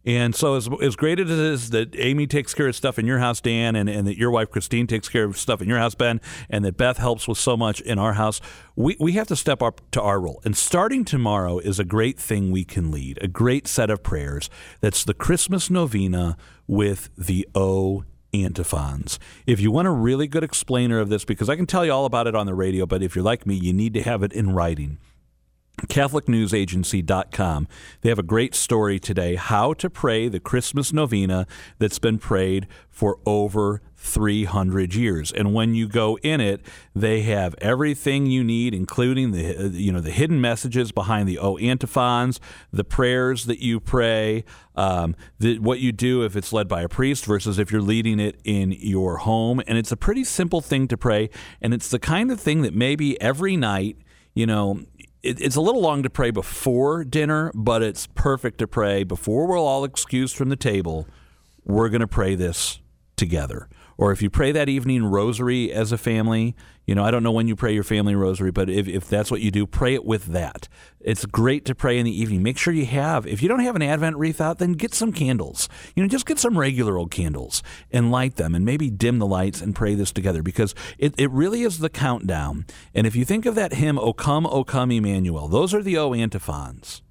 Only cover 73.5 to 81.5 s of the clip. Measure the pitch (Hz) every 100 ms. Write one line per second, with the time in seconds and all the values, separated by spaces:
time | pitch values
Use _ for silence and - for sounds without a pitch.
73.5 | 247 247 208 143 151 160 151 160 156 160
74.5 | 170 175 170 - - 226 - 131 123 73
75.5 | - - - - - 196 262 - 302 -
76.5 | 190 135 127 110 92 85 - 85 69 64
77.5 | - - - - 123 117 127 131 - 80
78.5 | 85 104 147 143 101 117 123 101 92 95
79.5 | - 95 98 107 104 95 - 95 82 82
80.5 | - 104 - - - 147 - 135 131 180